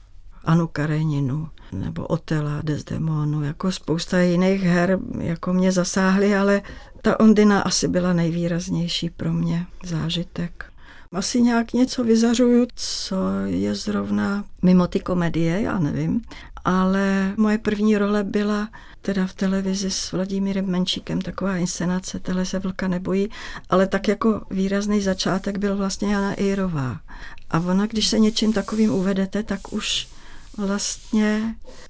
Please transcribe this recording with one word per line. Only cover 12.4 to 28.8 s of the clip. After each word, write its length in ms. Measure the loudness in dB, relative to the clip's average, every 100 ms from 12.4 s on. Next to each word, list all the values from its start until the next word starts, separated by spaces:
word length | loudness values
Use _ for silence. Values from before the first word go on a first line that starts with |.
| 6 6 2 -2
co 400 | -6 -6 -4 -2 -2 -2 -2
je 300 | -2 -2 -2
zrovna 680 | -2 -2 0 0 0 -2 -6 0
mimo 260 | 4 6 4
ty 120 | 0
komedie, 640 | -2 0 0 0 0 0
já 180 | 0 0
nevím. 420 | 0 0 -2 -2 -4 -12 -16 -8 -2
Ale 680 | 2 2 2 2 0 0 2
moje 200 | 2 2
první 400 | 0 0 2 2
role 260 | 2 0
byla 460 | 0 -2 0 -2 -4 -10 -20 -10
teda 260 | -4 -2 -2
v 60 |
televizi 580 | -2 -2 0 -2 -2 -4
s 200 | -4 -4
Vladimírem 540 | -4 -4 -2 -2 -2 -2
Menšíkem, 560 | 0 -2 -4 -4 -6
taková 360 | -4 -4 -2 -2
inscenace 600 | -2 -2 -2 -2 -4 -8
Tele 260 | -4 -2 -2
se 140 | -4
vlka 280 | -4 -4 -4
nebojí, 420 | -2 -2 -2 -2 -6 -12 -14 0
ale 180 | 4 4
tak 200 | 2 0
jako 340 | 2 2 0 -2
výrazný 500 | -2 0 0 0 0
začátek 560 | 2 0 0 -2 -2 -2
byl 180 | -2 0
vlastně 380 | -2 -2 0
Jana 260 | 0 0 0
Ejrová. 600 | 0 0 -2 -2 -4 -6 -10 -14 -14 -14 -4
A 100 | -2
ona, 280 | 2 2 2
když 200 | 0 0
se 120 | 4
něčím 340 | 4 4 2
takovým 380 | 0 0 2